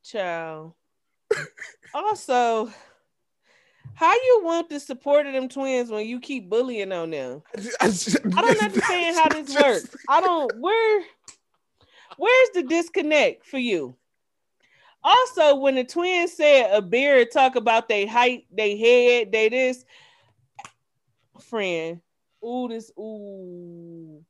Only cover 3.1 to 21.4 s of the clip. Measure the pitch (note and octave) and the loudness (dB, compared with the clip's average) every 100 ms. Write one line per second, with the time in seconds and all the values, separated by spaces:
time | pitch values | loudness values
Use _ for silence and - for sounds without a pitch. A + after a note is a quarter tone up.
3.1 | _ _ _ _ _ _ _ - - E4 | _ _ _ _ _ _ _ -20 0 2
4.1 | A4+ B4+ A#4+ E4 E4 E4+ D4 - B3+ C#4+ | 4 4 4 4 -4 -4 -10 -12 -10 2
5.1 | C#4+ C#4+ C4 C4 C4+ C4+ B3+ A#3+ G#3+ A3 | 2 2 -6 -6 -8 -4 -4 -4 -6 -8
6.1 | B3 B3+ C4+ F3+ A3 C4 A#3 F#3+ F3+ E3 | -10 -10 -10 -2 -2 -2 -4 -6 -6 -6
7.1 | D3+ B2+ C3+ _ G3+ G#3+ - - F#3 - | -8 -8 -12 _ -14 -12 0 0 0 -2
8.1 | - G#3 F#3 D#4+ G#4+ G#4 G4 - F4+ E4+ | -2 0 0 2 2 0 0 -2 -2 -2
9.1 | E4+ D#4+ D#4 C#4 C#4 C#4+ G3 - - - | 2 2 0 -4 2 2 2 -4 -16 0
10.1 | D4 F#4 E4+ C4 A3 D#4+ A4+ A4 G#4+ E4+ | 2 2 0 -4 -6 -2 0 2 0 -2
11.1 | _ - _ _ _ _ _ _ _ _ | _ -20 _ _ _ _ _ _ _ _
12.1 | - F#4 B4+ B4 F#4 C4 E4 E4+ G4 D4+ | -4 2 4 4 2 -2 -2 -2 -4 0
13.1 | D4+ G3+ - _ C4+ A#3+ F3+ B2+ B2+ _ | 2 2 -2 _ -6 -4 -4 -6 -14 _
14.1 | _ _ _ _ _ _ _ _ _ D4+ | _ _ _ _ _ _ _ _ _ 4
15.1 | A#4 B4+ - D4+ C#4 C#4 C4 B3+ E4+ F4+ | 4 4 2 4 4 2 0 -4 -4 -2
16.1 | F4+ E4+ - D4+ C#4 G#3+ G#3 F#3 A#3 C#4+ | 0 -2 0 4 6 4 0 0 0 4
17.1 | C4+ A#3 D#4 C4 B3+ A3 A3+ A3+ G#3 G3+ | 4 4 2 2 2 0 0 0 -4 0
18.1 | A#3 B3 B3 _ F#3+ G#3 G#3 A3+ B3 A#3+ | 0 0 0 _ -4 -4 2 4 6 6
19.1 | A#3+ G#3 A3 A3 B3+ B3+ B3+ _ _ _ | 2 0 0 0 2 -2 -4 _ _ _
20.1 | _ _ _ _ - - _ _ _ _ | _ _ _ _ -20 -20 _ _ _ _
21.1 | _ _ _ | _ _ _